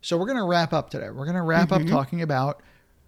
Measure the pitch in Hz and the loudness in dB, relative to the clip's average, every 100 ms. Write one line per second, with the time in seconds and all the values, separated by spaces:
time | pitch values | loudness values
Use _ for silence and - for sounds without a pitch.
0 | - 170 214 262 180 175 165 156 135 - | -4 -2 0 -2 2 2 2 -2 -4 -8
1 | 104 131 143 180 165 165 170 190 165 - | -10 -8 -4 -2 2 4 4 2 2 0
2 | 135 170 160 131 135 - - _ _ _ | 0 -4 -2 0 -2 -4 -14 _ _ _